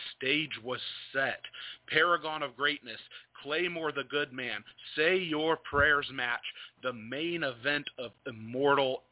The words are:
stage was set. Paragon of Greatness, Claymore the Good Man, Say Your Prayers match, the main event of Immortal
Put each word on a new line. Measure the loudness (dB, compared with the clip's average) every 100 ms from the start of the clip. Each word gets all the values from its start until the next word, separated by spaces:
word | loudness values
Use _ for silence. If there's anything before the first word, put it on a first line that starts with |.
| -8 -4
stage | 0 0 0 -6
was | -6 -6 -6 -10 -6
set. | -2 -2 -2 -10 -14 -14 -14 0
Paragon | 4 6 4 0 -4
of | -4 0
Greatness, | 0 0 -6 -14 -14 -20 -20 -12
Claymore | -4 -2 0 -2 -2
the | -2
Good | -2 -2 -2
Man, | -4 -6 -6 -10 -20 -8 2
Say | 4 4
Your | 2 0 2 0
Prayers | 2 6 6 6 2
match, | -4 -2 -2 -6 -14 -18 _
the | -6
main | -6 -8 -6 -4 -2
event | -4 -2 -2 -2 -2 -10
of | -10 -10 -12
Immortal | -10 -6 2 6 6 4 0 _